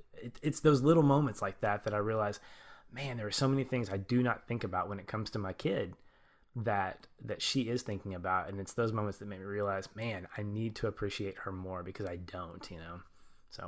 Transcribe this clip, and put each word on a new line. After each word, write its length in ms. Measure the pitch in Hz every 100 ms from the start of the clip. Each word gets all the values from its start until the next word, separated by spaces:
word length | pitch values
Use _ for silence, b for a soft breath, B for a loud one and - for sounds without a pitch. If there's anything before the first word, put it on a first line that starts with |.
| -
it, 240 | - 117 -
it's 180 | 151 -
those 220 | 156 139
little 200 | 139 165
moments 400 | 143 139 143 -
like 180 | 101 -
that 240 | 107 104
that 100 | -
I 40 | 104
realize, 420 | 104 110 104 104 b b b b -
"Man, 240 | 120 139 120
there 100 | 104
are 60 |
so 160 | - 135
many 160 | 139
things 260 | 131 127 110
I 60 | 98
do 260 | 95 123
not 240 | 123 117 -
think 180 | 117
about 240 | 101 90 90
when 100 | 98
it 80 | 92
comes 240 | 107 104
to 80 | 110
my 140 | 95
kid." 420 | 92 165 180 92 - - _ - _ _ 123
that, 500 | 110 101 92 - - -
that 180 | 110 101
she 200 | - 135
is 200 | 113 120
thinking 320 | - 98 98
about. 340 | 90 92 92 87
And 120 | 98
it's 140 | 95
those 180 | - 113
moments 260 | 110 104 98
that 100 | 101
make 120 | 95
me 60 | 98
realize, 420 | 104 101 95 -
man, 320 | 107 117 98 90 -
I 60 |
need 340 | 104 107 113 104
to 120 | 113
appreciate 480 | - 101 - 98 -
her 140 | -
more 300 | 92 92 92
because 240 | 90 92 98
I 100 | 87
don't, 520 | 87 92 87 87 -
you 80 | 85
know? 220 | 82 87 - - - - -
So 140 | -